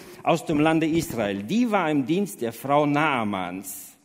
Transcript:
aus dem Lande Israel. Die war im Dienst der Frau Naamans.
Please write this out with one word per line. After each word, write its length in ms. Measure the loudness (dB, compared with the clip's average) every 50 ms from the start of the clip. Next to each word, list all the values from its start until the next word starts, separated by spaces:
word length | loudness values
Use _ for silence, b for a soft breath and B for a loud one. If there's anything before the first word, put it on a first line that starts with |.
| B B B B
aus 240 | B 0 0 2 0
dem 140 | 0 2 2
Lande 260 | 4 4 4 4 2
Israel. 560 | 2 2 0 0 -2 -2 -2 -2 0 -2 -2
Die 300 | -4 -2 0 0 2 2
war 180 | 2 2 2 2
im 160 | 2 0 0
Dienst 360 | 0 0 0 -2 -2 -4 -6
der 120 | -6 -6 -6
Frau 320 | -6 -2 2 2 4 4
Naamans. 1120 | 4 2 2 2 2 2 0 0 -2 -2 -2 -4 -6 -6 -8 -10 -12 -12 -14 -16 -18 -20 _ _